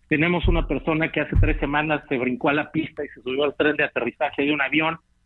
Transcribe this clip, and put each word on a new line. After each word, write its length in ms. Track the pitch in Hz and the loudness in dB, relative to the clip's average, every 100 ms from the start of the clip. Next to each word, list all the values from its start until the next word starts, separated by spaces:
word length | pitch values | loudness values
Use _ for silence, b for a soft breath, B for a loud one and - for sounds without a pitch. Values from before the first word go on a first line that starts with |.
| - | -2
tenemos 380 | 151 170 175 160 | 2 2 2 2
una 220 | 170 - | 2 0
persona 420 | 139 165 156 165 | -2 0 0 0
que 120 | 156 | -2
hace 120 | 143 - | 0 4
tres 180 | 151 151 | 4 2
semanas 440 | 143 147 156 147 - | 0 0 0 -2 -2
se 100 | 127 | -2
brincó 320 | 123 123 151 | -2 0 0
a 20 | |
la 180 | 147 147 | 0 -2
pista 340 | 156 - - | -4 -4 -8
y 40 | 143 | -10
se 120 | - | -10
subió 200 | 127 131 | -6 -2
al 140 | 143 - | 0 2
tren 180 | 151 | 0
de 80 | 147 | 2
aterrizaje 600 | 139 127 117 - 147 - | -2 -2 -4 -2 -2 0
de 100 | 143 | 0
un 80 | 147 | 0
avión, 380 | 135 151 160 165 _ _ | 0 0 0 -4 _ _